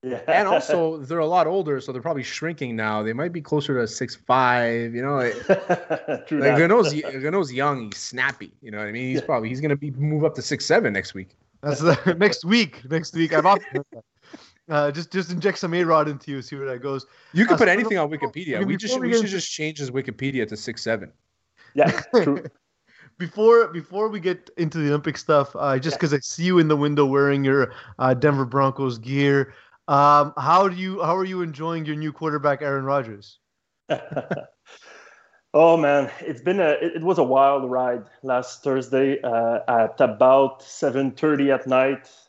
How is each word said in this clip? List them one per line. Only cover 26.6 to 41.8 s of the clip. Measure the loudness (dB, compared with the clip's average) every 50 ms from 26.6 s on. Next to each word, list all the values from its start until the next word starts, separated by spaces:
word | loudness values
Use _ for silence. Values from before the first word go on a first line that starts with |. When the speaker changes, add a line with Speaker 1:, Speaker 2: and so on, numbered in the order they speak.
| 6 6
Speaker 3:
the | 4 2
window | 2 0 2 2 2
wearing | 4 4 2 2 4 2 2 2
your, | 2 2 2 2 0 -2 -14 -20 -20 -8 -2
uh, | 0 2 2
Denver | 4 4 2 2 2 -2
Broncos | -2 0 2 2 2 0 -2 -4 -4 -4 -6
gear, | -8 -6 -2 0 2 2 2 2 0 -2 -8 -20 -20 _ _ _ _ 0
um, | 2 4 6 6 6 6 4 2 -2
how | -4 0 2 4 4 4 2
do | 0
you, | -4 -8 -8 -6 -4 -2
how | -2 -2
are | -2 -2
you | -4 -4 -6 -6
enjoying | -8 -8 -8 -8 -6 -6 -6 -6
your | -6 -6
new | -6 -6 -8
quarterback, | -8 -6 -6 -4 -4 0 0 0 0 0 -2
Aaron | -4 -4 -4 -2
Rodgers? | -2 -2 -2 -2 -6 -12 -16 -18 -20 -20 _ _ _ _ _ _ _ _ _ _ _
Speaker 1:
<laughs> | -6 -6 -6 -10 -10 -10 -8 -8 -10 -10 -10 -16 _ _ _ _ -20 -20 _ -20 -20 -20 -20 -20 _ _ _ _ _ _ _ _ _
Oh | 6 6 8 6 6
man, | 4 2 2 2 2 -2 -6 -12
it's | -10 -10 -10 -6
been | -2 -2 0 2
a, | 2 2
it, | 2 0 -2 -4 -6 -4
it | -2
was | 0 2 2
a | 2
wild | 4 4 4 6 4 4 2 -2 -2
ride | -2 -2 -2 -2 -4 -4 -6 _ _ _ -6
last | -2 -2 -2 -2 -4 -14 -8 -4
Thursday. | -2 -2 -2 -2 -2 0 2 2 2 0 -2
Uh, | -2 -2 0 0 0 0 -2 -2 -2 0
at | 2 2 2 2 2 2
about | 2 2 4 4 6 6 8 6 6 4 0 -8
seven | -20 -20 -10 -2 -2 -2 0 0 -2 -2
thirty | -2 0 0 0 2 2 2 2
at | 2 0 0
night | 0 2 2